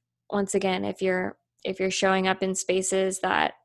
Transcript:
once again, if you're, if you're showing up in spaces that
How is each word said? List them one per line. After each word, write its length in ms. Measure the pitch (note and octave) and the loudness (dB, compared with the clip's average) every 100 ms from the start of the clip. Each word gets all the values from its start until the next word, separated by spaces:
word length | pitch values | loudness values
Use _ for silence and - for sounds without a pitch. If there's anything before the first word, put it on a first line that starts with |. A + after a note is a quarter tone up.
| _ _ - | _ _ -6
once 240 | G3+ G3 | -2 0
again, 300 | G3 F#3+ F#3 | 0 0 0
if 180 | G3+ F#3+ | -2 -2
you're, 340 | F#3+ F#3 F#3+ - _ _ | 0 0 -2 -8 _ _
if 160 | G3 F#3+ | -8 -4
you're 100 | F#3+ | -2
showing 380 | - F#3+ F#3+ F#3+ | 2 2 4 2
up 140 | F#3+ | 0
in 120 | F#3+ | -2
spaces 640 | F#3+ - F#3 F#3 F#3+ F#3+ F#3 | -2 0 0 0 0 0 0
that 340 | F#3 - - - | 0 2 0 -2